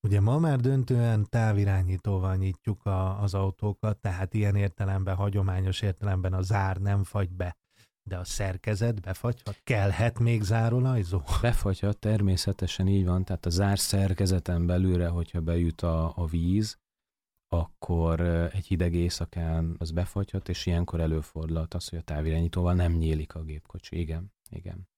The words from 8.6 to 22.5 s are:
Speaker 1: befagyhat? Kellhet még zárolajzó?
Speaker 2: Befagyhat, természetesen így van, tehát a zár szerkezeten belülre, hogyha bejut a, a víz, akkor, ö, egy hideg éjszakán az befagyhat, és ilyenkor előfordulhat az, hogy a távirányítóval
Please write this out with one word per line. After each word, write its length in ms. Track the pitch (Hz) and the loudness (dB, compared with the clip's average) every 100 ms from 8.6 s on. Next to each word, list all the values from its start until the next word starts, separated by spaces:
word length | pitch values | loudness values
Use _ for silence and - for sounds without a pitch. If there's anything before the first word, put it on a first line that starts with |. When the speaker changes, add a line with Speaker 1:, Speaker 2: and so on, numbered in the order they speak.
| - 104 117 107 | -4 0 0 -2
Speaker 1:
befagyhat? 600 | 95 95 120 123 - 101 | -6 -4 -4 -4 -8 -12
Kellhet 560 | - 117 98 92 117 117 | -2 2 2 2 0 2
még 240 | 117 117 | 2 2
zárolajzó? 760 | 98 113 113 123 127 127 90 92 - 104 | 2 2 2 2 2 0 0 -2 0 2
Speaker 2:
Befagyhat, 560 | 120 117 101 95 98 101 | 2 2 0 0 0 0
természetesen 880 | 107 107 101 92 - 98 92 - 92 | 0 2 2 2 0 -2 -4 0 2
így 160 | 98 | 4
van, 200 | 90 90 | 4 2
tehát 220 | 92 90 - | 0 -4 -2
a 40 | |
zár 280 | 87 98 98 | 0 2 2
szerkezeten 880 | - 98 95 92 95 92 - 87 85 | 0 0 0 2 2 2 0 0 2
belülre, 420 | 90 92 90 87 | 2 2 2 2
hogyha 320 | 87 85 90 | -2 -2 -4
bejut 400 | 82 85 85 80 | 0 2 0 0
a, 320 | 87 82 80 - | 0 0 0 -2
a 100 | 82 | -2
víz, 540 | 82 85 98 107 - _ _ _ _ _ _ _ | 0 2 2 0 -6 _ _ _ _ _ _ _
akkor, 720 | 85 78 - - 85 82 82 | -2 -2 -8 -2 2 2 2
ö, 260 | 87 85 85 | 2 2 0
egy 140 | 98 - | -4 -2
hideg 280 | 90 87 | 0 2
éjszakán 800 | 85 85 - 85 - 82 82 80 82 | 2 0 -2 -8 -4 -2 0 -2 -4
az 120 | 80 | -4
befagyhat, 580 | 82 90 - 95 95 - | -4 -4 -4 -4 -6 -6
és 180 | 90 - | -6 -2
ilyenkor 340 | 85 87 82 | 0 0 -2
előfordulhat 720 | 80 80 78 - 82 82 80 | 0 -2 -4 -8 -4 -4 -4
az, 140 | 90 - | -6 -8
hogy 100 | 82 | -10
a 40 | |
távirányítóval 720 | - 76 78 80 85 | -6 -4 -2 0 0